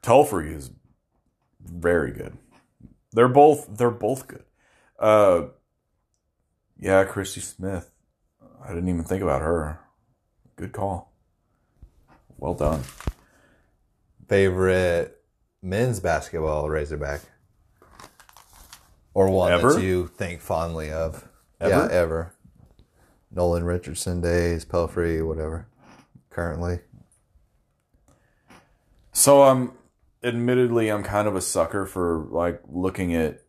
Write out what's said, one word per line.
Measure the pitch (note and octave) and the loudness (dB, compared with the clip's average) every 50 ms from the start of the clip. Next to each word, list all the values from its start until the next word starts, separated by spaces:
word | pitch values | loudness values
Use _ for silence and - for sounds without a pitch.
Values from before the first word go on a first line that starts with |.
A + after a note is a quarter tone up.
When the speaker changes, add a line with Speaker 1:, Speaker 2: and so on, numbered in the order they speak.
Speaker 1:
Tolfree | - - A#2 C#3 D3 - G#2+ F2 D2+ D2+ D#2 | 4 6 6 6 6 4 0 -6 -6 -6 -10
is | D2+ C#2 B1+ - - _ _ _ _ _ _ _ _ _ _ _ _ _ _ _ _ - | -12 -14 -16 -20 -20 _ _ _ _ _ _ _ _ _ _ _ _ _ _ _ _ -20
very | - E2+ E2+ E2+ E2+ F2 E2+ C#2+ B1+ | -16 -14 -2 0 2 2 2 0 -2
good. | - - - - - - _ _ _ _ _ _ _ _ - - - _ _ _ | -8 -12 -14 -16 -16 -20 _ _ _ _ _ _ _ _ -20 -20 -20 _ _ _
They're | - A2+ A#2+ B2+ | 4 4 4 6
both, | B2+ C#3+ C#3+ D#3 D3 - - - G#2+ | 8 8 8 8 8 4 -2 -14 -4
they're | - B2 A#2+ | -2 -2 -2
both | A2 G#2 - G#2+ C3+ C3 - - | 0 -2 -4 -4 -4 -4 -8 -18
good. | - - - _ _ _ _ _ _ _ _ _ _ - | -20 -20 -20 _ _ _ _ _ _ _ _ _ _ 0
Uh, | - G#2+ G#2+ G#2+ G#2 G2 F2+ - - - - _ _ _ _ _ _ _ _ _ _ _ _ _ _ _ _ _ _ _ _ _ _ _ _ - | 4 4 6 6 6 6 4 2 0 -4 -14 _ _ _ _ _ _ _ _ _ _ _ _ _ _ _ _ _ _ _ _ _ _ _ _ -8
yeah, | F#2+ F#2+ F#2+ F#2+ F#2+ | -2 2 4 4 4
Christy | F#2+ - G2+ F#2+ - - - | 2 -2 -8 -8 -8 -10 -12
Smith. | - - - - F#2 F#2+ G2 F2 - _ _ _ _ _ _ _ _ _ _ _ _ - - - - | -14 -14 -14 -10 -10 -8 -8 -8 -12 _ _ _ _ _ _ _ _ _ _ _ _ -20 -20 -20 -16
I | - | -10
didn't | F2+ E2+ F#2 F#2 | -8 -4 -2 -2
even | F2 E2+ | -2 -2
think | D#2+ F2 F#2 F#2 | -4 -4 -6 -4
about | G2 E2 C#2 C2 | -2 -2 -2 -2
her. | D2+ D#2 F2 E2+ D2+ D2+ D2+ - _ _ _ _ _ _ _ _ _ _ _ _ _ _ _ | -2 -2 -2 -2 -4 -6 -10 -14 _ _ _ _ _ _ _ _ _ _ _ _ _ _ _
Good | - G#2 F#2+ | -14 -14 -12
call. | - - G2 G2+ F#2+ F2 - _ _ _ _ _ _ _ _ _ _ _ _ _ _ _ - - _ _ _ _ - _ _ _ - - | -8 -8 -6 -6 -6 -8 -12 _ _ _ _ _ _ _ _ _ _ _ _ _ _ _ -20 -20 _ _ _ _ -20 _ _ _ -18 -8
Well | - D2+ F2 | -6 -6 -4
done. | - - D2+ D#2+ D2 B1+ - - - - - - _ _ _ _ _ _ _ _ _ _ _ _ _ _ _ _ _ _ _ _ _ - - | -2 -2 -2 -2 -2 -6 -12 -16 -8 -8 -8 -8 _ _ _ _ _ _ _ _ _ _ _ _ _ _ _ _ _ _ _ _ _ -6 0
Speaker 2:
Favorite | G#2 G2 G2 F#2+ F2+ F#2 F#2+ F#2 F#2 F#2 F#2 F2+ E2+ E2+ - - - _ _ _ _ _ _ _ _ _ | 2 4 4 4 2 2 2 2 2 2 2 2 0 -2 -2 -6 -10 _ _ _ _ _ _ _ _ _
men's | - F#2 F#2+ G#2+ B2 B2+ A#2 F#2+ | -8 -6 -2 -2 -2 -2 -2 -4
basketball | F2+ F2 D#2+ D2+ D2 - - E2+ D#2 D#2 D2+ D2+ D2 D2+ | -2 -2 -2 -2 -4 -6 -8 -4 -4 -2 -2 -2 -4 -4
Razorback? | D#2 D2+ D2+ D2 D#2 D2 D2 C#2 D2 D2 - _ _ _ _ _ _ _ _ _ _ _ _ _ _ - - - _ _ - - _ - - _ - - - - - - _ _ _ _ _ _ | -4 -4 -6 -6 -8 -8 -8 -8 -8 -10 -12 _ _ _ _ _ _ _ _ _ _ _ _ _ _ -20 -20 -20 _ _ -20 -20 _ -20 -20 _ -20 -20 -20 -20 -20 -20 _ _ _ _ _ _
Or | _ G2+ F#2+ F#2+ | _ 2 2 4
one | F#2+ F#2+ F2+ F2+ | 4 2 4 4
Speaker 1:
Ever? | F2 F2 A#2 B2+ D3+ | 4 4 4 4 4
Speaker 2:
that | - | 4
you | F#2+ F#2+ F#2 F2+ F2+ | 2 0 0 -2 -2
think | F2 _ - G2+ F2 F2 E2 | -6 _ -8 -8 -8 -8 -12
fondly | - - F#2+ E2 E2 E2+ E2 D#2+ D#2 D2+ | -8 -6 -4 -4 -4 -4 -6 -8 -8 -8
of? | D#2 D#2+ E2 D#2+ D2 - - - _ _ _ _ _ _ | -6 -4 -6 -6 -6 -10 -18 -20 _ _ _ _ _ _
Speaker 1:
Ever? | - A2 G2 | -2 0 2
Speaker 2:
Yeah, | E2+ D#2+ D#2 | 2 0 0
ever. | D#2+ F2+ F2 E2 D#2+ E2 E2+ E2+ _ _ _ - _ _ _ _ _ _ _ _ _ _ _ _ _ _ _ _ | 0 0 0 0 -2 -6 -8 -10 _ _ _ -20 _ _ _ _ _ _ _ _ _ _ _ _ _ _ _ _
Nolan | - F2+ F2 F2 E2+ F2 E2+ | -4 -2 0 0 0 -2 -2
Richardson | F2 F2 F2 - - D#2+ - - F#2 F2+ F2 | -2 -4 -4 -6 -10 -10 -8 -6 -6 -6 -4
days, | E2+ E2+ E2+ F2 E2+ E2+ E2+ D#2+ - | -2 0 0 0 0 0 -2 -4 -6
Pelfrey, | - - F2 E2+ D#2 - F2+ E2+ E2+ D#2+ D#2+ D#2+ | -4 -4 -4 -4 -2 -4 -4 -2 -2 -2 -2 -4
whatever. | D#2+ D#2+ D#2+ D#2 D#2 D#2+ E2 - _ _ _ _ - - - _ _ _ - _ _ | -4 -6 -6 -8 -8 -8 -10 -12 _ _ _ _ -20 -20 -20 _ _ _ -20 _ _
Currently. | - - F2 E2+ D#2+ E2 F2 F2 F2+ E2+ - _ - - - _ _ _ _ _ _ _ _ _ _ _ _ _ _ _ _ _ _ _ _ _ _ _ _ _ _ _ _ _ - - _ _ _ _ _ _ _ _ _ _ | -10 -8 -6 -6 -6 -6 -6 -6 -6 -8 -10 _ -20 -20 -20 _ _ _ _ _ _ _ _ _ _ _ _ _ _ _ _ _ _ _ _ _ _ _ _ _ _ _ _ _ -20 -20 _ _ _ _ _ _ _ _ _ _
Speaker 1:
So | - - - C3+ C#3+ C#3 | -2 2 6 6 8 8
I'm, | C#3 C3+ C3 B2+ B2+ A#2 - - _ _ _ _ _ _ _ _ | 8 8 6 4 0 -4 -8 -16 _ _ _ _ _ _ _ _
admittedly, | - B2 A#2 A#2+ A#2+ B2 B2+ B2+ B2+ A#2+ A#2 A#2+ A2 G#2+ | -6 -4 -4 -2 0 2 2 2 2 2 2 0 2 0
I'm | G#2 G#2 | 0 -2
kind | G2+ - G2+ G#2 G#2 | -4 -2 -2 0 0
of | G#2+ G2 | 0 -2
a | F#2 | -2
sucker | F2+ - - F#2 E2 D#2+ - G2+ F#2+ | -4 -4 -2 -2 -2 0 -2 -6 -6
for, | - - F#2 F2+ E2+ E2 D#2+ D#2 - | -6 -4 -4 -2 -2 -2 -2 -4 -6
like, | - E2 F2 F2 E2 - - - | -4 -2 -2 -2 -4 -6 -14 -10
looking | C#2 F2 F#2 F#2+ - - F#2 F2 E2+ | -8 -4 -4 -4 -4 -4 -4 -2 0
at | E2 D#2+ D2+ C#2 - _ | -2 -2 -2 -4 -10 _